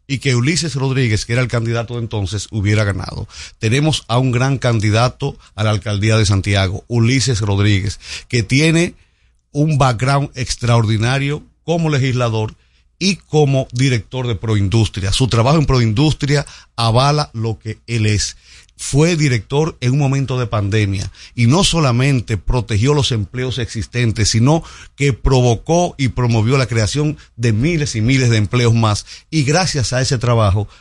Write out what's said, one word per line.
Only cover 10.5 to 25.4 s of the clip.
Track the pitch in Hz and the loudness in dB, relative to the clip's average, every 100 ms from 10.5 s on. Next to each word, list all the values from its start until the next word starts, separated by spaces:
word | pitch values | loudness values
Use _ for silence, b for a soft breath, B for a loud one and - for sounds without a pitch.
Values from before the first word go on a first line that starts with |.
| - 120 117 107 110 117 135 139 147 - _ | -4 0 2 2 0 0 -2 -4 -8 -12 _
como | - 170 160 | -4 -2 0
legislador | 143 131 123 120 110 110 - _ _ _ - | 0 0 0 0 -2 -4 -8 _ _ _ -4
y | 185 180 | -2 -2
como | - 151 143 135 131 | -2 2 2 2 -2
director | 120 135 120 - 127 123 | 0 0 0 -4 -6 -4
de | |
Proindustria. | 107 110 107 98 113 107 - 95 | -4 -2 0 2 2 0 -2 -4
Su | - 127 | 0 0
trabajo | 117 113 160 | 2 2 2
en | 143 | 2
Proindustria | 131 113 107 151 127 139 143 143 B B | 2 2 2 2 0 0 -2 -2 B B
avala | - 117 117 143 151 147 | -4 0 2 2 0 -2
lo | 113 113 107 | -6 -6 -6
que | 113 107 - | -10 -12 -6
él | 117 107 | -2 0
es. | 104 - - B B B - | 0 -2 -8 B B B -14
Fue | - 135 160 | -2 2 2
director | 170 147 120 - 139 156 - | 2 0 0 -2 -2 -2 -2
en | 123 | -2
un | 139 | 0
momento | 139 139 127 127 | 0 0 -2 -4
de | 120 | -2
pandemia | 110 101 110 101 98 95 B B | -2 0 0 0 -2 -6 B B
y | - 117 | 0 2
no | 165 | 4
solamente | 196 170 143 120 135 135 98 107 | 2 2 0 2 2 0 -2 -6
protegió | - 123 107 104 127 | -2 -2 0 0 2
los | 147 - | 2 0
empleos | 117 98 123 127 113 | -2 -4 -6 -6 -6
existentes, | 113 113 - 120 120 101 104 | -8 -8 -8 -2 -2 0 0
sino | 110 123 160 B B B - | 2 2 2 B B B -2
que | 143 | -2
provocó | 110 139 131 | 0 2 4